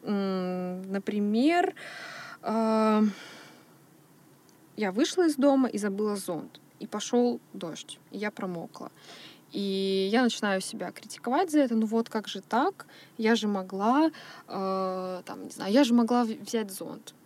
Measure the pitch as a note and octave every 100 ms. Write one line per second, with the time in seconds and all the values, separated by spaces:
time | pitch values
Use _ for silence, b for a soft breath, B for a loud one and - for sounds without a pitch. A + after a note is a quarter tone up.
0 | - G3+ G3 F#3+ F3+ F3+ F3+ F3+ F#3+ G3
1 | G3 G#3 G#3 A3 C#4 E4+ F4+ - B B
2 | B B B B - A3 A3 A3 A3 G#3+
3 | G#3+ G3 B B B B B B _ -
4 | _ - _ _ _ _ _ - G#3 F#3
5 | E4 - E4+ C#4 C#4 C4+ B3+ G#3 G3+ G3
6 | G#3+ G3+ F#3 E3 D#3+ - - _ A3 G3+
7 | - A#3+ A#3+ A#3+ _ G3 F3 D3+ - -
8 | _ G#3 G#3 G#3 G3 F3 E3 - - _
9 | B B B B _ - G3 F#3+ G3 F#3+
10 | F#3+ A3+ B3 - G#3+ F#3+ F#3+ A3 F3+ -
11 | - - - C4+ F#4 D4+ C4+ A3+ A3 A3+
12 | A#3 A3 G3+ G3 F#3+ A3 D#4+ - - B
13 | B - A3 A3+ G#3 G3+ F#3 F#3+ G#3 C4
14 | D#4+ D#4+ B B - - F#3+ F#3+ F#3+ F#3
15 | F#3 F#3 - - F#2 - F#3+ A3 C#4+ A#3+
16 | A#3 B3 A#3 A3 G3+ A3+ G3+ F#3+ E3 -
17 | - -